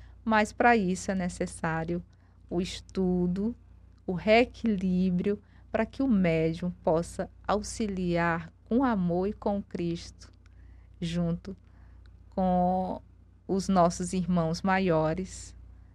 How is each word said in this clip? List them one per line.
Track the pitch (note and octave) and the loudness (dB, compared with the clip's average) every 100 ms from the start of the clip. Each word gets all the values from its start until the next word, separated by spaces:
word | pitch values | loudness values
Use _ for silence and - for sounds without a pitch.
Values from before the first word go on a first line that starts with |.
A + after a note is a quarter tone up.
| - - | -20 -8
mas | A3+ G#3+ G#3+ | 2 2 2
para | - A#3+ A#3 | 4 6 6
isso | F3+ F#3 - | 2 -2 -4
é | F#3+ | -4
necessário | F3+ - F3+ - E3 D#3+ E3 F3 - - - - - | -4 -4 -6 -4 -4 -2 -2 -6 -8 -20 -20 -20 -6
o | F3 | -4
estudo, | F#3 - - - F#3 F3+ F3+ F#3 G#3+ A#3 - - - - - | -4 -8 -8 -2 0 2 0 0 -4 -6 -14 -20 -20 -12 -8
o | |
reequilíbrio, | F3 G#3+ A3+ B3 - A#3 G3 F#3 F3+ F#3 F3 G3+ G#3 - - - | -2 4 6 4 0 -2 0 0 2 2 2 0 -4 -8 -20 -6
para | G#3+ A3+ | -4 -2
que | - | -2
o | C#4 | 2
médium | G3+ F3 D#3+ D#3+ E3 F3+ F3 | 4 4 2 0 -2 -6 -4
possa | F#3+ D#3+ E3+ - F#3 - - | 0 0 0 -8 -10 -8 -2
auxiliar | G3+ G#3 - G#3+ F#3 F3 E3+ E3+ E3 E3 - - | -2 -2 -4 -4 -2 -2 0 0 -2 -6 -16 -4
com | A3+ | 0
amor | C4+ G#3 F3 F3 G3 | 2 0 0 0 -2
e | |
com | G#3+ G#3+ G3+ | -4 -4 -4
Cristo, | - - E3+ E3+ - - - - - - - - - - | -6 -6 -4 -6 -10 -18 -20 -20 -20 -20 -20 -20 -20 -10
junto | E3+ E3+ E3+ E3+ - F#3+ - - - - - - - | -6 -2 -2 -4 -8 -16 -20 -20 -20 -20 -20 -20 -8
com | - F#3 F3+ F3+ F#3 F#3 - - - - - - | -2 2 2 2 0 -2 -8 -14 -20 -20 -14 -4
os | F#3+ F#3 | -2 2
nossos | F#3 F3 F3 F3+ | 4 4 2 -4
irmãos | F#3+ F3 F3+ D#3+ E3+ | -4 0 0 0 0
maiores, | G3 F#3+ F#3+ D#3+ D#3 E3+ F#3 - - - - - - | 0 2 2 2 2 -2 -8 -12 -16 -20 -20 -20 -20